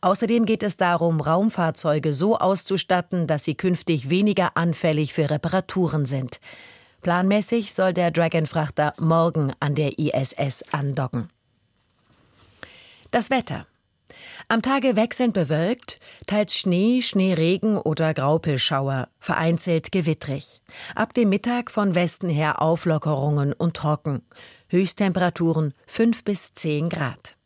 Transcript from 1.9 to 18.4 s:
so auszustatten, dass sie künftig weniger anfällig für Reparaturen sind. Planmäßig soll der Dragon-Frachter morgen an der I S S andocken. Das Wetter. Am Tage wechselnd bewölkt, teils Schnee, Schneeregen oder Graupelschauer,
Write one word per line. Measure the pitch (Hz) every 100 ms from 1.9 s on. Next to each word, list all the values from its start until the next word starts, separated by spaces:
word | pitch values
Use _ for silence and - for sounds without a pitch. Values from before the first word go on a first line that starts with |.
| 151 151
so | 147 190 226
auszustatten, | 185 190 - 190 - 180 175 180 160
dass | 151
sie | - 147
künftig | 185 175 - 156 127
weniger | 180 208 196 180 -
anfällig | 170 160 175 151 147
für | - 147
Reparaturen | 147 - 190 185 190 175 156 131
sind. | 135 127 - - - - - _ _
Planmäßig | - 175 190 208 208 233 202
soll | - 185
der | 180 175
Dragon-Frachter | 165 165 165 156 165 151 - 151 -
morgen | 160 165 165 160 139 -
an | 143
der | 143 143 -
I | 147
S | - 131
S | - 139 - -
andocken. | 147 139 139 131 123 113 _ _ _ _ _ _ _ _ _ _ _ _ _ - - - - -
Das | 247 220
Wetter. | 262 - - - _ _ _ _ - - - -
Am | 226
Tage | 254 269 262 208
wechselnd | 233 - 247
bewölkt, | 202 143 156 175 247 - - - - -
teils | 208 208
Schnee, | - 196 175 214 254
Schneeregen | 233 196 190 170 165 190 220 202
oder | - 151 160
Graupelschauer, | 147 135 160